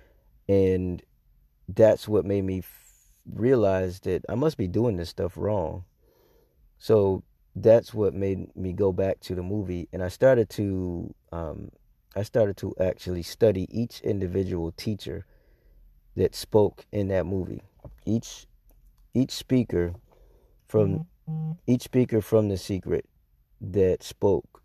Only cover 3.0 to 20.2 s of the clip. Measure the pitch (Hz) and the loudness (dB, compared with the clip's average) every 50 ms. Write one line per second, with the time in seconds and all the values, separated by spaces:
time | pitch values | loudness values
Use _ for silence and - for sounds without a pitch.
3 | _ _ _ _ _ - - - 107 127 135 120 104 98 95 95 92 92 90 92 | _ _ _ _ _ -14 -6 -2 2 4 4 4 4 4 2 2 0 -2 -6 -6
4 | - 95 92 78 - - 98 117 143 160 151 - 104 90 85 101 117 123 101 87 | -4 -4 -4 -4 -4 -4 -4 -2 -2 -2 -2 -2 -4 -2 0 0 0 0 0 -2
5 | 85 80 - - 92 87 - 82 92 101 107 98 82 78 85 90 87 - _ _ | -6 -8 -6 -6 -6 -6 -4 -4 -4 -2 -2 -2 -2 -4 -6 -10 -14 -16 _ _
6 | _ _ _ _ _ _ _ _ _ _ _ _ _ _ _ _ - - 113 107 | _ _ _ _ _ _ _ _ _ _ _ _ _ _ _ _ 0 4 4 4
7 | 101 98 95 90 - _ _ _ _ _ _ 95 101 110 113 120 - - - 107 | 6 4 2 -2 -6 _ _ _ _ _ _ 2 6 6 6 6 6 0 -4 -2
8 | 104 95 - 95 98 98 95 92 - - _ - 92 92 87 92 101 98 92 92 | -2 0 0 -2 -2 -2 -2 -4 -6 -10 _ -8 -8 -6 -2 0 0 2 2 2
9 | 95 95 - - - - 98 87 90 90 101 107 98 90 90 87 82 - - 92 | 0 -2 -2 -4 -6 -8 -8 -6 -6 -6 -6 -6 -4 -6 -6 -8 -8 -8 -8 -6
10 | 92 90 - - 131 131 131 117 110 - - - 104 98 95 92 92 90 87 85 | -6 -6 -2 4 4 6 6 6 2 0 -2 -4 -4 -2 -2 -2 -4 -4 -6 -6
11 | 85 80 - - _ _ 85 85 82 76 73 71 73 - - _ _ _ _ _ | -8 -10 -12 -18 _ _ -10 -10 -8 -8 -10 -12 -14 -16 -18 _ _ _ _ _
12 | _ _ _ 98 101 - - 127 107 101 95 - - 95 - - 92 92 - - | _ _ _ -8 -6 -2 2 2 2 2 0 -4 -8 -8 -4 -2 -2 -2 -2 -4
13 | - 90 90 87 85 - - - 117 110 101 95 92 - - 107 120 113 - - | -6 -8 -6 -6 -8 -10 -2 2 4 4 4 2 -2 -4 -4 -6 -6 -6 -8 -8
14 | - 113 107 98 95 87 90 98 95 92 92 85 82 82 - - - 113 107 - | -4 -4 -4 -2 -4 -2 -2 -2 -2 -2 -4 -4 -4 -6 -8 -8 -6 -6 -6 -6
15 | - - 78 87 90 - _ _ _ _ _ _ _ _ _ _ _ _ _ _ | -8 -10 -12 -12 -12 -16 _ _ _ _ _ _ _ _ _ _ _ _ _ _
16 | _ _ _ - 92 85 - - - - - 107 104 87 - - - _ - 104 | _ _ _ 0 0 0 0 -4 -8 0 4 4 4 4 0 -6 -14 _ -6 -4
17 | 101 95 98 92 80 82 98 95 87 - - - - _ _ _ - - - - | -2 0 0 -2 -2 -2 -4 -4 -4 -6 -8 -12 -14 _ _ _ -20 -20 -20 -12
18 | _ - 107 117 - - - - - _ _ _ _ _ _ _ _ _ _ _ | _ -4 -4 -4 -4 -8 -16 -20 -20 _ _ _ _ _ _ _ _ _ _ _
19 | _ _ _ 120 131 127 - - - - 135 127 113 - - 87 87 87 87 - | _ _ _ 0 0 0 -4 -10 -4 0 2 2 2 2 0 0 0 0 -4 -8
20 | - _ _ _ | -14 _ _ _